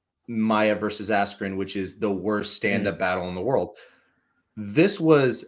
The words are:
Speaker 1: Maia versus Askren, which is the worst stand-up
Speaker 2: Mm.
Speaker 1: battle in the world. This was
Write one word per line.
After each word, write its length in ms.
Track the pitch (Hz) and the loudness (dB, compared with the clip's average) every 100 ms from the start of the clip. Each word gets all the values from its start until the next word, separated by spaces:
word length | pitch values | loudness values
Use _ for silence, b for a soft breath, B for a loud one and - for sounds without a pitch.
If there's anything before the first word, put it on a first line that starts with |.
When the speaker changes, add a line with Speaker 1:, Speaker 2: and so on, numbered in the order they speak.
| _ _ - | _ _ -8
Speaker 1:
Maia 460 | 113 110 107 107 101 | -2 2 4 4 2
versus 340 | 104 - 101 | -2 -4 -2
Askren, 480 | 107 113 - 98 95 | 0 0 -4 -6 -4
which 180 | 95 101 | -6 -4
is 240 | 92 90 | -6 -4
the 100 | 107 | -2
worst 440 | 95 95 104 - - | -2 -2 -2 -2 -2
stand-up 400 | 107 101 98 82 | 0 0 -2 -2
Speaker 2:
Mm. 40 | |
Speaker 1:
battle 280 | 92 92 90 | -2 -2 -4
in 80 | 90 | -4
the 60 | |
world. 360 | 104 127 87 b b b b b b b _ - | -2 0 -2 b b b b b b b _ -14
This 420 | 104 110 190 196 | -2 2 2 2
was 460 | 160 151 131 117 | 4 6 4 0